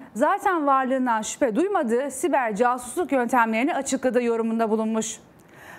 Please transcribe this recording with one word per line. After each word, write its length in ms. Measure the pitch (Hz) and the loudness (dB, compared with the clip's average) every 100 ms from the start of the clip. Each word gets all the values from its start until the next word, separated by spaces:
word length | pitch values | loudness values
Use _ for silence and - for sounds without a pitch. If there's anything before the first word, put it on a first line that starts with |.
| - | -8
zaten 520 | 208 294 381 403 349 285 | -2 0 2 0 2 2
varlığından 560 | 269 262 262 254 220 | 2 2 0 0 0
şüphe 340 | 220 - 269 208 | -2 -2 0 2
duymadığı 540 | 381 381 240 233 277 | 0 0 0 0 -2
siber 460 | 269 349 277 233 196 | -4 0 0 0 2
casusluk 560 | 240 254 - 339 320 | 2 2 -4 -6 0
yöntemlerini 640 | 269 240 254 226 220 277 | 0 2 2 2 2 0
açıkladığı 480 | 277 269 269 254 240 | -2 -2 -2 0 0
yorumunda 480 | 240 226 226 226 226 | 0 0 -2 0 0
bulunmuş. 480 | 214 220 220 220 - - - - - - | 0 0 -2 -4 -10 -18 -20 -20 -20 -20